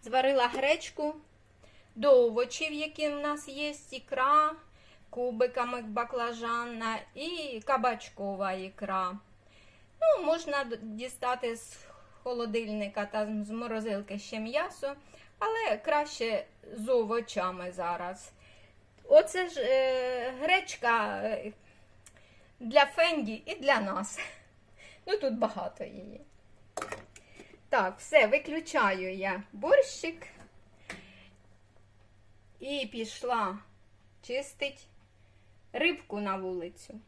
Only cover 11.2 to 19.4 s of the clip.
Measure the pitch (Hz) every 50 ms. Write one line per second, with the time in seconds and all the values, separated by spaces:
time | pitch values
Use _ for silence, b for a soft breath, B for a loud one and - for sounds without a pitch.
11.2 | - 247 254 247 247 233 233 226 - - - - B B B B B B B B
12.2 | - 247 247 240 233 220 208 233 226 208 214 214 202 202 202 214 208 208 - 214
13.2 | 214 208 220 214 208 208 220 226 240 240 220 220 214 226 208 196 208 - 196 202
14.2 | - - - 220 220 226 247 294 339 370 - - - 277 285 285 B B B B
15.2 | B B B _ - 453 440 453 453 403 214 220 - 330 294 294 294 294 - -
16.2 | 233 226 214 190 - - _ - - - 214 240 208 240 262 240 226 202 226 233
17.2 | 226 - - 208 180 185 185 180 180 180 180 185 175 170 175 170 180 180 190 196
18.2 | - - - b b b b b b b b b - _ _ - - - 277 311
19.2 | 320 - - 370